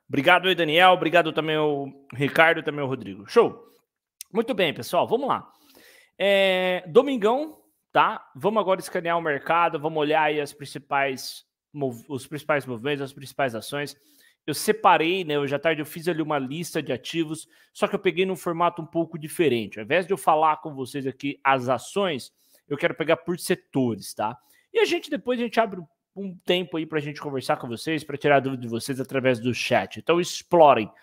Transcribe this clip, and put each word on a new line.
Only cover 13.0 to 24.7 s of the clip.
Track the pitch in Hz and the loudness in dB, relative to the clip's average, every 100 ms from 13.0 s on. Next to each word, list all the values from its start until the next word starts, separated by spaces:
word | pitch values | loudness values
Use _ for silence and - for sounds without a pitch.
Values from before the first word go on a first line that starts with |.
as | 135 | -8
principais | 139 135 - 135 | -12 -14 -4 -4
ações. | 113 - 143 147 - _ _ _ _ - | -4 -8 -8 -8 -12 _ _ _ _ -8
Eu | - | -4
separei, | - 214 202 165 160 190 | -2 2 6 6 4 -2
né? | 160 147 | -2 -2
Hoje | 139 | -2
à | 143 | -2
tarde | 165 156 | 0 -2
eu | 147 | -4
fiz | 175 160 | -6 -4
ali | 160 | -2
uma | 151 147 | -2 -2
lista | 127 151 165 160 | -4 -6 -6 -6
de | 147 | -4
ativos, | 120 - 165 156 156 - _ _ | -6 -4 -4 -4 -6 -12 _ _
só | - 202 | -4 -4
que | |
eu | 196 | 0
peguei | 180 165 190 | -2 0 -2
num | 185 | -2
formato | 185 165 170 165 | -4 0 0 0
um | 156 | -6
pouco | 165 165 165 | -4 -4 -6
diferente. | 151 - 156 120 101 107 | -10 0 2 2 -2 -10
Ao | 110 | -2
invés | 165 175 | -2 0
de | |
eu | 196 | 0
falar | - 156 160 151 | 2 4 4 0
com | 160 | -6
vocês | 135 123 143 131 | -10 -8 -6 -6
aqui | 123 139 135 | -6 -8 -2
as | 135 135 123 | 2 2 2
ações, | 123 - 196 196 135 - _ _ _ _ | -2 -2 -4 -2 -4 -8 _ _ _ _
eu | 143 | -2
quero | 170 147 | -2 -2
pegar | 151 160 | 0 0
por | - 175 | 0 -8
setores, | - 180 _ 139 123 101 - - | -2 -4 _ -2 0 -2 -8 -6
tá? | 107 - _ _ _ | -6 -6 _ _ _